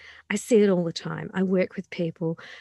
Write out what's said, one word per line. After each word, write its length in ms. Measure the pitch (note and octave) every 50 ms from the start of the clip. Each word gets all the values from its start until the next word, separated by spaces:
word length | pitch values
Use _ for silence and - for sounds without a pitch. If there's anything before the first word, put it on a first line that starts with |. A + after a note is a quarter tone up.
| - - - - - -
I 60 | G3+
see 200 | G#3 - - B3+
it 120 | G#3+ G#3 G3+
all 160 | F#3+ F3+ F3
the 80 | E3 D#3+
time. 380 | - - E3 D#3+ D#3 D#3 - -
I 100 | F#3+ F#3+
work 340 | F#3 G3 F3+ F#3 - -
with 140 | - F3+ _
people 480 | - - F3 D#3+ E3 - F3 D#3+ E3 - - - - -